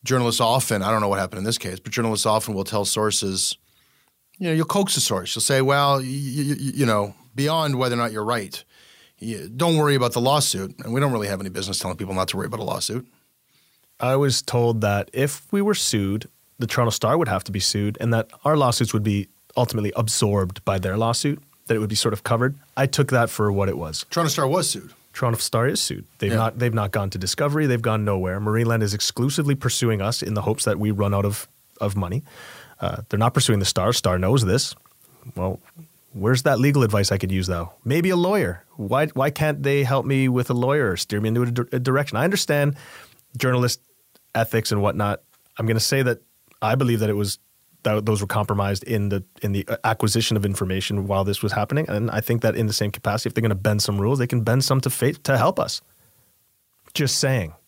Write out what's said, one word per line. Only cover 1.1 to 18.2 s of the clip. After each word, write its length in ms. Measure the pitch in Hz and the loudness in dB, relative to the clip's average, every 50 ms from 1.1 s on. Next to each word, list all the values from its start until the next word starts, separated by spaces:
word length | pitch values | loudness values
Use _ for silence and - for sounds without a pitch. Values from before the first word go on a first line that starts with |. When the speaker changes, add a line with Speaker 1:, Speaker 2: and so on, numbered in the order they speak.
| 98 98 | 0 0
Speaker 1:
happened 180 | 95 92 - 95 | -2 -4 -4 -4
in 60 | 95 | -4
this 160 | 110 113 - | -2 -4 -4
case, 200 | - 95 90 92 | -4 -8 -10 -10
but 140 | _ - - | _ -8 -4
journalists 320 | - 117 113 110 104 - | -2 0 0 0 0 2
often 300 | 113 107 110 107 - 107 | 2 2 2 0 -2 -4
will 80 | 95 98 | -4 -4
tell 220 | - - 107 101 | -2 -2 -2 -2
sources, 680 | 98 - 110 107 107 104 - - 98 95 92 - - - _ _ _ _ _ _ _ _ _ _ _ _ _ _ _ _ - | -2 0 0 0 0 0 0 -2 -2 -2 -2 -2 -4 -4 _ _ _ _ _ _ _ _ _ _ _ _ _ _ _ _ -6
you 80 | 190 170 | -2 0
know, 60 | 160 | 0
you'll 120 | 165 165 | 0 0
coax 320 | - - 196 202 190 - 143 | 0 2 0 2 2 0 -2
a 40 | |
source. 340 | - - 117 92 92 - - | 0 0 -2 -2 -4 -4 -4
You'll 80 | 143 - | -2 0
say, 180 | - 139 135 | 2 2 2
"Well, 360 | 131 131 139 143 143 143 139 135 | 4 4 4 4 4 4 2 2
y-, 60 | 131 | 0
y-, 400 | 127 135 143 143 135 123 147 143 143 | -4 -6 -6 -6 -6 -4 -4 -2 -2
y-, 80 | 147 - | -2 -2
you 280 | 139 135 127 - 143 | -4 -6 0 0 2
know, 280 | 117 110 104 101 101 - _ - _ _ | 2 2 2 0 -2 -6 _ -20 _ _
beyond 420 | 127 139 147 160 165 160 147 139 127 | -2 -2 0 0 0 0 0 0 0
whether 160 | 131 127 120 | 0 0 0
or 60 | 120 | 0
not 120 | 117 117 | -2 -2
you're 140 | 110 107 107 | -2 -4 -4
right, 360 | 110 120 117 101 92 - - - _ _ - - - - - - _ _ _ | -2 -2 -4 -4 -6 -10 -14 -16 _ _ -20 -20 -20 -20 -20 -20 _ _ _
y-, 260 | 104 110 113 101 73 87 113 | -10 -10 -8 -8 -10 -12 -4
don't 220 | 127 170 170 165 156 | -2 0 2 2 4
worry 180 | 151 147 143 | 4 4 4
about 160 | 135 123 120 | 2 2 0
the 80 | - 120 | 0 0
lawsuit." 580 | 120 131 143 151 139 - - 92 98 95 - - - | 2 2 2 2 2 0 -2 -4 -6 -8 -10 -12 -8
And 100 | 104 117 | -4 -2
we 60 | 135 | 0
don't 140 | 139 143 127 | 0 0 0
really 140 | 113 104 101 | -2 -2 -2
have 120 | 101 92 | -4 -4
any 100 | 101 95 | -6 -8
business 300 | 90 - 98 95 95 - | -6 -6 -6 -6 -6 -6
telling 160 | - 95 90 | -4 -6 -6
people 200 | 82 104 92 98 | -6 -6 -6 -2
not 120 | 95 92 92 | -2 -2 -2
to 80 | - 92 | -2 -6
worry 100 | - - | -4 -6
about 120 | - 113 | -6 -6
a 40 | 107 | -6
lawsuit. 440 | - - - - - 107 123 127 _ _ _ _ _ _ _ _ _ _ _ _ _ _ _ _ _ _ _ | -4 -4 -4 -6 -6 -6 -8 -10 _ _ _ _ _ _ _ _ _ _ _ _ _ _ _ _ _ _ _
Speaker 2:
I 180 | 117 123 131 135 | 0 2 2 4
was 240 | 143 139 123 - | 2 2 2 0
told 400 | - - - 120 120 117 117 113 | -2 -2 0 2 2 4 2 2
that 280 | 107 104 101 101 - - - | 2 2 2 0 -2 -4 -2
if 360 | 110 135 147 143 - - _ | -2 -2 -2 -2 -6 -8 _
we 100 | - 202 | 0 0
were 140 | 202 208 208 | 2 2 2
sued, 520 | - - - - 110 98 98 98 110 - - _ _ _ _ _ _ | 0 0 0 0 0 0 0 -2 -4 -6 -10 _ _ _ _ _ _
the 100 | 123 113 | -6 -2
Toronto 220 | - - 123 117 | 0 2 2 2
Star 280 | 104 - - 110 139 165 | 2 0 0 2 2 2
would 120 | 170 117 | 2 0
have 160 | 107 92 - | 0 -2 -2
to 60 | - | -4
be 100 | 98 101 | -4 -2
sued, 360 | 95 - - 104 101 104 107 - | -2 0 0 0 0 -2 -2 -2
and 120 | - 117 117 | 0 0 2
that 160 | 113 | 2